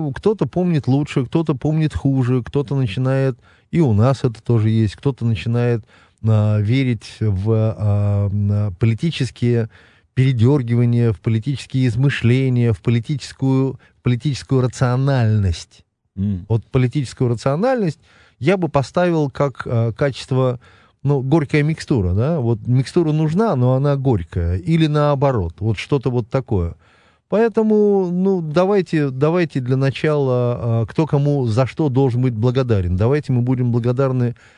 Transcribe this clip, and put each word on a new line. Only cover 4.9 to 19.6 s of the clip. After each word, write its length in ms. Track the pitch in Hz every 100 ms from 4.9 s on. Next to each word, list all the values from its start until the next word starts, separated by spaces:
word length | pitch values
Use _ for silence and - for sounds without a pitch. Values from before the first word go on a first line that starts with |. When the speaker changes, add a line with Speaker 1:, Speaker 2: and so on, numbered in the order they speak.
| -
Speaker 1:
кто-то 280 | 143 127
начинает, 580 | 120 110 - 120 120 117 - _ _ _ 110
а, 300 | 110 107 107
верить 600 | 101 127 131 113 - -
в, 320 | 110 92 104 110 110 -
а, 500 | 104 101 101 101 101
м, 440 | 101 101 101 104 87
политические 880 | 113 113 170 - 127 - 120 120 110 - _ _ _
передергивания, 960 | - 131 127 117 147 117 120 120 120 117
в 80 | 107
политические 640 | - 110 123 135 - 131 127
измышления, 840 | 110 139 - 117 127 131 123 120
в 80 | 107
политическую, 960 | - 120 110 147 - - 135 131 135
в 280 | 123 _ _
политическую 600 | - 123 156 127 - 131
рациональность. 1200 | 123 - 127 127 135 135 110 107 98 85 - _ _ _ _ -
Speaker 2:
М. 280 | 101 95 90
Speaker 1:
Вот 160 | 113
политическую 640 | - 135 127 147 127 - 127
рациональность 720 | 113 139 143 240 254 185 - _ _ _ _
я 160 | 131 196
бы 120 | 170
поставил 600 | 143 131 - 180 165 143
как, 320 | - 143 -